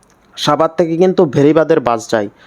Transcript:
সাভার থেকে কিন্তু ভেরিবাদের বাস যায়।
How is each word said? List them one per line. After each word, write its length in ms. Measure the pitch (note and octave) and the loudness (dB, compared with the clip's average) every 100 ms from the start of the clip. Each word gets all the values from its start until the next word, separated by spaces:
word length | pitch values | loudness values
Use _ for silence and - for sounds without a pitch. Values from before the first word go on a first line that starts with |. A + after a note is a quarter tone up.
| _ _ _ - | _ _ _ -8
সাভার 320 | - D3 D#3+ - | -2 0 0 -2
থেকে 200 | E3 E3 | -2 0
কিন্তু 280 | F#3 F#3 | 0 2
ভেরিবাদের 560 | D#3+ D3 C#3+ D#3 D3+ D#3 | 0 2 2 2 2 0
বাস 300 | B2 A#2 - | 0 -4 -2
যায়। 180 | A2+ G2+ _ | -4 -4 _